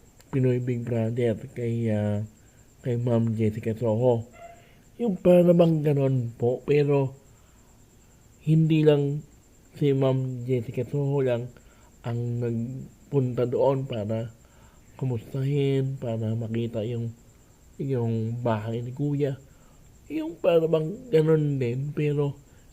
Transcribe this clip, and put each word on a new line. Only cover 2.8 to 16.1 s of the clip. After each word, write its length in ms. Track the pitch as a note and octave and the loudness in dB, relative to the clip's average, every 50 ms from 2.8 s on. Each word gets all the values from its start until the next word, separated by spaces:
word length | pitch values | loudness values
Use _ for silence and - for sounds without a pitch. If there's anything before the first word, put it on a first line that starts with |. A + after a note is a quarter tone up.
| - | -6
kay 160 | C3 A#2+ A#2+ | -4 -4 -2
Ma'am 400 | A#2+ B2 A#2+ A2+ A2+ A2+ A2 G#2+ | 0 0 2 2 2 0 0 0
Jessica 320 | A2+ G#2+ G#2+ A2+ A2 A2+ A2 A2 | 0 0 0 -2 -4 -6 -4 -2
Soho. 480 | A#2+ A2+ G#2+ A2 B2 B2+ A#2+ A2+ A2 - - - - - - - - - - - - - - - | -2 0 0 2 4 4 2 2 0 -6 -14 -20 -20 -20 -20 -20 -20 -20 -20 -20 -20 -20 -8 -4
Yung 240 | A#3 A#3+ F#3 F#3 - | -2 -2 -2 2 4
para 320 | F3+ F3+ F3+ F3 F3 F3 | 6 6 8 8 8 6
bang 320 | E3+ F3 E3 E3 D#3 D3 | 6 6 6 4 2 2
ganon 480 | D#3 D3 C#3 C3+ C3+ C3+ C3 A#2+ A#2 A#2 | 2 2 2 2 2 2 0 -2 -4 -4
po, 240 | - A#2+ A#2+ B2+ B2 - | -2 -2 -2 -2 -2 -2
pero 480 | - C#3+ D3 D3 C#3+ C#3+ C#3 C3+ C3 C3 - - - - - - _ _ _ _ - - _ - _ _ - _ _ - - _ _ _ _ - | 0 2 2 2 2 2 2 0 0 -4 -10 -18 -20 -20 -20 -20 _ _ _ _ -20 -20 _ -20 _ _ -20 _ _ -20 -20 _ _ _ _ -2
hindi 400 | D3+ D#3 D#3+ D#3+ D#3 D#3+ D#3 D3+ | 2 4 4 4 4 4 6 6
lang 400 | D#3 D3 C#3+ C#3+ C#3+ C#3+ D3+ - - - - _ _ _ _ _ _ - - | 6 6 6 4 0 -2 -4 -8 -12 -18 -20 _ _ _ _ _ _ -6 0
si 160 | D#3 C#3+ C#3 | 2 2 4
Ma'am 480 | C3+ C3+ C3 C3 C3 C3 C3 B2+ B2 A#2+ | 4 4 2 2 2 0 -4 -6 -6 -4
Jessica 400 | B2 C3 B2 A2+ - B2 - A#2+ A#2+ | -2 -2 -2 -2 -4 -6 -6 -6 -4
Soho 320 | - C#3+ C#3+ C#3 C#3 C#3+ C3+ | -4 -2 -2 0 0 0 0
lang 320 | B2+ B2 A#2 B2 B2 - - - - - - - - - - - | 0 0 -2 -4 -8 -12 -18 -20 -20 -20 -20 -20 -20 -20 -12 -8
ang 160 | A#2+ A#2 A#2+ A#2+ A#2+ A#2+ A#2+ A#2+ | -6 -4 -4 -4 -4 -4 -4 -4
nagpunta 1040 | A#2+ A#2 A2+ A#2 B2+ C3 C3+ C3+ - - - - - - C#3 C3 B2 A#2+ A#2+ B2 | -2 -2 -4 -4 -6 -8 -10 -14 -16 -18 -20 -12 -4 0 0 0 0 0 -2 -2
doon 400 | B2 B2+ A2 B2+ C3 C#3 C3+ C3+ | -2 0 2 2 2 2 0 -2
para 480 | C3 B2 A2+ G2+ G#2 A2 A2 A#2+ A#2 - - - _ _ - - - - - - - - - | -4 -6 -6 -4 -4 -4 -4 -6 -8 -12 -18 -20 _ _ -20 -20 -20 -20 -20 -20 -20 -12 -8
kumustahin, 1040 | C#3 C3 B2 A2+ - - - C#3 C3+ C3+ C#3+ C#3+ C#3 C#3 C#3 C3+ C3+ C3+ C3+ C3 C3 | -6 -4 -4 -6 -8 -8 -6 -4 -2 -2 0 0 2 2 2 0 0 -2 -4 -6 -6
para 320 | B2 | -6